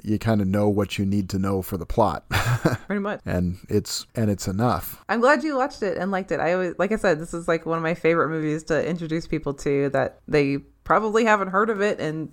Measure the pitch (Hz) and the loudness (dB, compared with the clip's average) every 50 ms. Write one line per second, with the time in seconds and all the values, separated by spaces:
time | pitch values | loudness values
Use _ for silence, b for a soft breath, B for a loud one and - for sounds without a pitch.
0 | - 104 107 104 - 117 113 104 101 95 98 104 104 104 101 104 101 92 - - | -4 -2 -2 0 2 2 2 2 2 2 2 2 2 2 2 2 0 0 -2 -2
1 | 101 98 98 104 95 87 104 95 95 98 101 95 90 - 101 87 80 - - 120 | 0 0 0 0 0 -2 -2 -2 0 0 0 -2 -2 -4 -6 -6 -6 -2 2 2
2 | 107 95 76 - - - 107 98 92 117 123 - - 160 120 - - - 196 202 | 2 2 2 -2 -4 -2 -2 0 2 0 0 2 2 0 0 -2 -4 -4 -4 -4
3 | 196 208 196 - - 92 92 90 90 87 87 - - - 107 104 - - - - | -4 -4 -6 -6 -6 -2 -2 0 0 -2 -2 -6 -6 -2 -2 -2 -2 -2 -6 -8
4 | - - - 120 110 107 101 90 - 104 92 98 120 123 92 80 - - - - | -10 -8 -4 -2 0 0 0 -2 -4 -4 -2 0 0 0 0 -2 -4 -8 -14 -12
5 | - - 208 233 226 269 302 - 311 311 285 254 262 285 - - 226 185 - - | -6 -4 0 2 4 4 4 4 2 -2 -2 -2 -2 -2 -4 -4 -4 -4 -2 -2
6 | 180 196 196 185 190 - 165 139 147 160 180 185 185 175 160 - 180 202 220 208 | -2 -2 -2 -2 -2 -2 -2 0 0 0 2 0 0 -2 -2 -2 0 0 0 2
7 | - 190 160 151 170 - - 170 170 - 165 165 - 160 165 165 160 160 175 170 | 2 2 2 0 -2 -6 -8 -4 -2 0 -2 0 0 -2 -2 -2 0 -2 -2 2
8 | - 160 165 165 135 147 160 160 156 151 151 165 - - 160 143 - 147 175 165 | 4 4 4 4 2 2 0 -2 -2 -2 -2 -2 -2 -2 0 0 0 0 -2 -4
9 | 170 151 156 170 151 - - 147 - 147 143 - - 143 143 139 143 139 135 135 | -4 -4 -4 -4 -4 -4 -6 -4 -4 -6 -6 -4 -2 0 0 2 2 0 0 0
10 | 127 - - - _ - 147 151 143 139 139 139 - - _ _ _ - 165 202 | 0 -2 -4 -8 _ 0 2 2 2 2 0 -4 -6 -10 _ _ _ 2 2 2
11 | 220 220 208 226 240 220 214 202 190 185 185 196 220 220 220 196 202 214 - - | 2 2 2 2 4 4 4 2 2 0 2 2 2 2 0 0 0 0 0 -2
12 | 135 156 156 160 156 156 | -2 -4 -4 -4 -6 -8